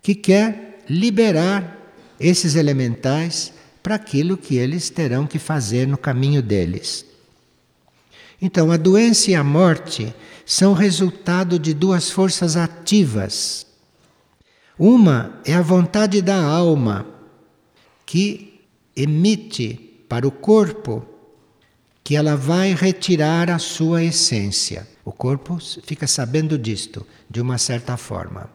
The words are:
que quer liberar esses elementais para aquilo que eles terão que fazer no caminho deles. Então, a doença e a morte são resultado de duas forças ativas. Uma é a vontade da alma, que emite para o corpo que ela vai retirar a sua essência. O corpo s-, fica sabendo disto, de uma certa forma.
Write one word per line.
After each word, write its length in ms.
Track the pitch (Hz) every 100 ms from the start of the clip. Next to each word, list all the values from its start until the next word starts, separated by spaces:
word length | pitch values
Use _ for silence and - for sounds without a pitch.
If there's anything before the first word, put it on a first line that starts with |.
que 120 | -
quer 680 | 202 - 196 220 208 - - -
liberar 920 | 160 233 202 220 160 175 202 170 - - - - _
esses 360 | 156 175 170 151
elementais 960 | 147 135 123 117 131 147 165 - - - _ _
para 120 | 180
aquilo 420 | 208 - 139 165 190
que 200 | - 131
eles 340 | 127 170 -
terão 360 | - 147 127 147
que 120 | 156
fazer 500 | - 156 104 120 135
no 80 | 139
caminho 460 | - 127 135 143
deles. 640 | 113 101 85 90 - - - _ _ _ _ _ _ _ _ _ _ - - _
Então, 300 | 185 180 160
a 60 | 170
doença 540 | 165 202 233 220 -
e 40 |
a 80 | 175
morte 720 | 143 151 180 156 - - 113 - - -
são 300 | - - 190
resultado 840 | 180 202 165 185 - - 175 185 175
de 140 | 156
duas 380 | 147 190 180 -
forças 440 | - 190 - 175
ativas. 1120 | 165 165 - - 208 156 107 98 - - - - _ _ _ _ _ _ _ _ _ _ -
Uma 600 | 180 247 185 127 101 -
é 100 | -
a 80 | 170
vontade 580 | 165 180 175 208 214 196
da 200 | 185 196
alma, 680 | 147 160 170 151 117 101 110 - - _ _ _ _ _ _ _
que 560 | - 170 202 208 - _ _ _ _
emite 1120 | - 143 151 196 202 - - 113 120 - _ _
para 220 | 123 135
o 20 |
corpo 760 | 135 - 214 196 - - 113 - - _ _ _ _ _ _ _ _
que 100 | -
ela 220 | 147 151 147
vai 380 | 135 175 190
retirar 760 | 180 190 185 - 170 151 165 175
a 80 | 170
sua 460 | - - 160 170
essência. 840 | 165 - - 117 101 98 - 87 104 _
O 60 | -
corpo 460 | - 127 139 151 170
s-, 240 | - -
fica 240 | - 156 143
sabendo 500 | - 120 151 156 151
disto, 480 | 113 104 - - - _ _
de 120 | 120
uma 180 | 123 123
certa 380 | - 120 123 120
forma. 520 | - 92 87 95 -